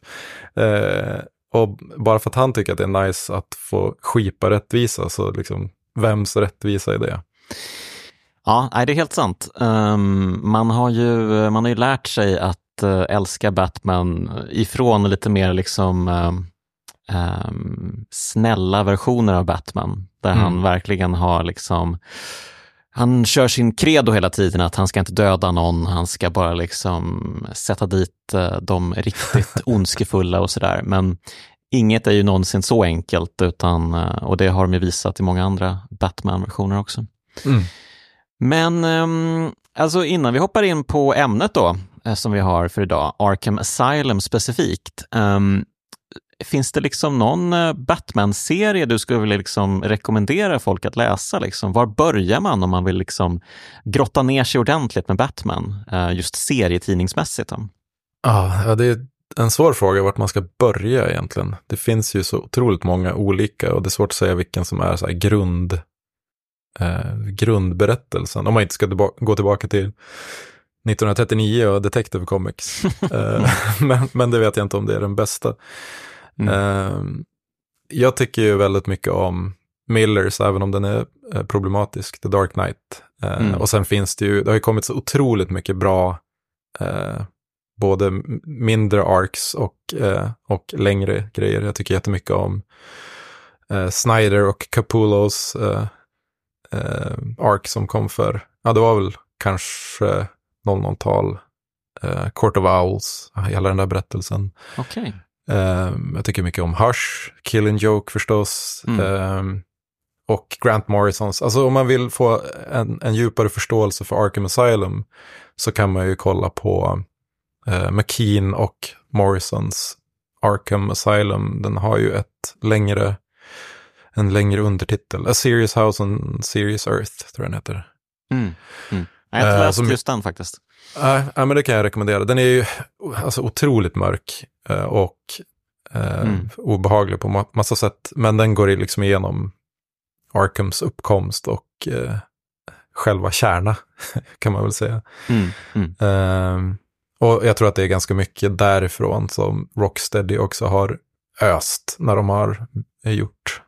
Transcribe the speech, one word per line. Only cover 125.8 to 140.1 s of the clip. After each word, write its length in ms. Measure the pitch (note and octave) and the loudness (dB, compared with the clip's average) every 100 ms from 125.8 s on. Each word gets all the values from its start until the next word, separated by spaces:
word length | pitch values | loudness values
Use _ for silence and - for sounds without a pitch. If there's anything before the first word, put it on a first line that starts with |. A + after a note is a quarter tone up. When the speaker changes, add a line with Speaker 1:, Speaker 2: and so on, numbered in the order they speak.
| A2 G2+ | 2 2
Speaker 1:
on 380 | G2+ G#2 - - | -2 -2 -4 -6
Serious 440 | - A2 G#2 G#2 G#2 | -4 -2 -2 -2 -2
Earth, 460 | G#2 G#2 - - | -2 -4 -12 -18
tror 100 | - | -10
jag 60 | - | -8
den 40 | |
heter. 320 | G2+ - F#2+ - _ _ _ _ | -8 -8 -12 -12 _ _ _ _
Speaker 2:
Mm, 220 | C3 G2+ E2 - - - | -4 -4 -8 -18 -20 -6
mm. 160 | F#2+ E2+ _ _ | -6 -6 _ _
Nej, 100 | A2+ | 2
jag 60 | G#2 | 4
har 40 | |
inte 80 | G2+ | 4
Speaker 1:
Eh, 60 | - | 4
Speaker 2:
läst 100 | F#2+ | 2
Speaker 1:
som 140 | A#2+ | 0
Speaker 2:
just 160 | B2+ - | 0 -2
den 160 | A#2 | -4
faktiskt. 340 | G2 F2 F2+ - _ _ - C#3 | -4 -8 -14 -16 _ _ -18 -2
Speaker 1:
Ja, 260 | C3+ C3+ C#3 | 2 2 0
ja, 100 | - | 0
men 120 | C3+ C#3+ | 2 2
det 60 | |
kan 120 | C#3 | 2
jag 100 | A2 | 2
rekommendera. 400 | G#2 A2 G#2 G2+ | 2 0 0 0
Den 140 | G#2 B2+ | 2 4
är 40 | |
ju, 220 | B2+ B2+ A2 - - _ D#3 A2 | 4 4 2 -6 -14 _ -10 -6
alltså, 240 | B2+ B2 | -4 -2
otroligt 540 | A#2+ - D3 A#2 F2 F#2+ | -4 0 2 4 2 0
mörk, 480 | F#2+ F#2 - - - _ - | 0 -2 -8 -16 -18 _ -6
eh, 160 | - | -4
och, 320 | - G#2 F#2 - - - - _ _ _ - | 0 0 0 -4 -18 -18 -18 _ _ _ -10
eh, 300 | A#2 - - | -6 -4 -2
Speaker 2:
Mm. 280 | A2 G2 A2 - | -2 -2 -6 -8
Speaker 1:
obehaglig 640 | F3+ G2+ F#2+ G#2 G2 F#2+ | -2 0 4 4 2 -2
på 80 | G#2 | -2
ma-, 200 | G2 G#2 | -2 0
massa 240 | A2 G#2 A#2 | -2 -2 0
sätt. 360 | G#2 - - - | -2 -4 -12 0
Men 200 | A2 G#2+ | 2 4
den 180 | A2 | 4
går 160 | G#2 G2 | 4 4
ju 60 | F#2+ | 2
liksom 260 | G2 - | -2 -2
igenom 500 | G2 G2 F#2+ G2 F#2+ - _ _ _ _ _ | 2 2 0 -4 -6 -10 _ _ _ _ _